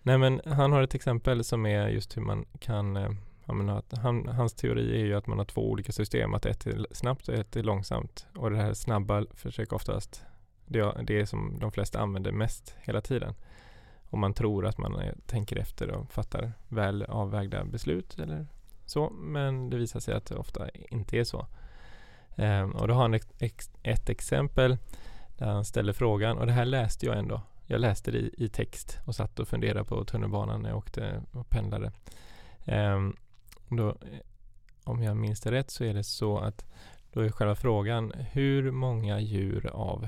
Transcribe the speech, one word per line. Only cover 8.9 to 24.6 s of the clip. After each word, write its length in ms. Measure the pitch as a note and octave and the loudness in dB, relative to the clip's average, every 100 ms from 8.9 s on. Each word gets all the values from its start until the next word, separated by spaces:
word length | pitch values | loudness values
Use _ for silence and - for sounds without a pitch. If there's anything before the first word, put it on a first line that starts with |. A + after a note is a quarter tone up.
| G#2+ G2+ G#2 G#2 | 2 2 2 0
försöker 420 | - - - G#2+ G2+ | -6 -8 -4 -2 -2
oftast, 500 | - - - - - - - _ - | -2 -2 -4 -10 -16 -18 -20 _ -2
det, 280 | A2+ G#2 - | 2 2 0
det 160 | A2+ G#2+ | 2 2
är 60 | G#2 | 2
som 340 | G#2+ G2+ G2+ | 0 -2 -2
de 120 | A2 | -2
flesta 280 | - G2+ G#2+ | 0 0 0
använder 320 | G#2+ F#2+ G2 | 0 0 0
mest 440 | G2+ A2 - - - | 0 0 -2 -8 -10
hela 200 | - G#2 | -4 -2
tiden. 320 | - B2 - G#2+ - - - - - - - | 0 -2 -2 -6 -12 -18 -20 -20 -20 -20 -6
Och 80 | G#2+ | 0
man 160 | G2 | 2
tror 320 | - A2+ G2+ F#2+ | 2 2 2 0
att 120 | - | 0
man, 220 | G2 F#2+ | -2 -2
eh, 140 | F#2 - - | -4 -6 -4
tänker 300 | A#2 G#2 - | -2 -2 -2
efter 340 | - - - | -4 -4 -4
och 200 | G2 C3 | -4 -4
fattar 400 | - G#2 - A#2 A2 - | -4 -4 -2 -4 -6 -6
väl 360 | A2 G2 G#2 | 0 0 0
avvägda 600 | G2+ G#2+ G2+ G#2 G2 G2 F#2+ | -2 -2 -2 -2 -2 -4 -4
beslut 540 | - - D#3 - - | -4 -2 -2 -4 -8
eller 280 | D#3 D#3 D3+ - - - - | -6 -6 -8 -12 -18 -16 -4
så, 240 | D3 D3+ | -2 0
men 600 | - D3+ D3 C#3 C3 B2+ | -2 -6 -2 0 0 -2
det 80 | B2 | -2
visar 220 | A#2 A2 | -2 -4
sig 140 | A2 | -2
att 120 | G#2+ - | -2 -2
det 100 | - | -6
ofta 340 | - - - | -6 -6 -8
inte 480 | - - A2+ G2+ A#2 | -10 -8 -6 0 0
är 60 | |
så. 240 | A#2 - - - - - - - - - - - | 0 -2 -8 -10 -14 -14 -16 -16 -18 -20 -10 0
Ehm, 360 | G#2 G2+ F#2+ | 4 4 2
och 160 | F#2+ G#2+ | 2 4
då 60 | |
har 80 | A#2+ | 6
han 120 | A#2 | 6
ex-, 200 | A2 - - | 4 0 -4
ex-, 320 | A#2+ - - - | -4 -4 -12 -6
ett 260 | - A2 - | 0 2 2
exempel 680 | - - C#3 C#3+ - | -2 0 2 4 6